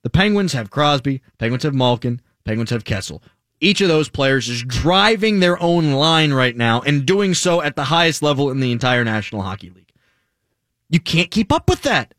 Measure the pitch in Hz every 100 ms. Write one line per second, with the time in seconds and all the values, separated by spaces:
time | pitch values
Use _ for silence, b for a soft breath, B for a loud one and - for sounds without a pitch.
0 | 120 160 202 202 185 131 107 - 147 143
1 | 135 135 b b 117 123 156 135 127 120
2 | 123 120 _ _ - 110 113 120 - 104
3 | - 78 b b _ _ 175 202 196 156
4 | 147 - 135 135 117 120 123 120 156 185
5 | 208 226 220 208 180 175 170 170 156 135
6 | 156 160 156 135 127 120 117 117 139 147
7 | 135 190 202 175 180 170 - - 135 170
8 | 170 - 147 139 143 135 127 117 131 123
9 | 113 107 101 107 95 98 87 90 87 _
10 | _ _ _ _ _ _ _ _ _ 165
11 | - 160 175 214 220 320 - 359 285 180
12 | 113